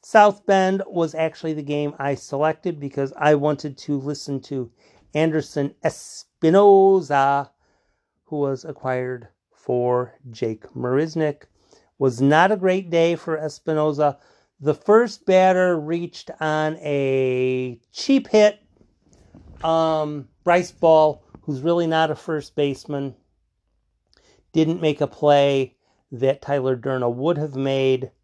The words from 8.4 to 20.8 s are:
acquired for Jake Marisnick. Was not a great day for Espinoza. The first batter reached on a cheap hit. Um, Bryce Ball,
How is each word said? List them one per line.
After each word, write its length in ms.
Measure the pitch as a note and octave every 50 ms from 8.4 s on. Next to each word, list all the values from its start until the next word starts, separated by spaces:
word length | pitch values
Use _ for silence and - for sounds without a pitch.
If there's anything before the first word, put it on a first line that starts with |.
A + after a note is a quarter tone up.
| C#3+ C#3 C3+ C3 -
acquired 640 | D#3+ C#3 - - C3 B2+ B2+ B2+ B2+ B2+ B2 A2+ G#2 _ _ _ _
for 600 | _ _ _ - B2 B2 B2 B2 B2 B2 B2 B2 _ _ _ B2
Jake 320 | A2+ - - A2+ A2 A2 - - _
Marisnick. 720 | C3 B2 B2 B2+ C#3 D#3 D#3+ D3+ E3 D#3 D3+ D3 _ _ _ _ _ _ _ _ _ _ _ _ _
Was 220 | C3+ C3+ A#2+ A2+
not 320 | C3+ C#3 D3 D#3 F3 G3
a 40 | G#3+
great 340 | F#3+ F3+ F#3+ F#3 F#3+ F#3+ E3+
day 260 | E3 E3+ E3 E3+ E3+
for 200 | E3+ - - D#3+ D#3
Espinoza. 800 | D#3 D#3 - - _ E3 D#3 D3+ D3+ D#3 D3 C#3 D3+ D3 C#3 _ _ _ _ _ _ _ _ _
The 140 | C3+ C#3+ D3
first 520 | - _ - G#3 A3 A#3+ A3+ - - _
batter 520 | - F#3 F#3 F#3 F#3 F#3 F#3 F#3 F3+ F3 D#3+
reached 520 | D3+ D3+ E3+ E3+ F3 F3 _ - - - - _
on 360 | D#3 D#3 D3+ D#3 D#3 D#3 D#3
a 1040 | E3 D#3 D3 D3 C#3 C#3 C3+ C3+ C3 C3 B2+ B2+ B2+ B2+ B2+ B2+ B2+ B2+ B2+ A#2+ - _ _
cheap 360 | _ - - - C4+ C#4 - -
hit. 320 | - G#3+ G#3 G#3+ - _ _ _ _ _ _ _ _ _ _ _ _ _ _ _ _ - - - - -
Um, 680 | - E3 E3 D#3+ D#3+ D#3+ D#3+ D#3 D3+ D3+ D3+ D3 C3 _ _ _
Bryce 300 | _ F3 F3 F3+ F3 -
Ball, 520 | - _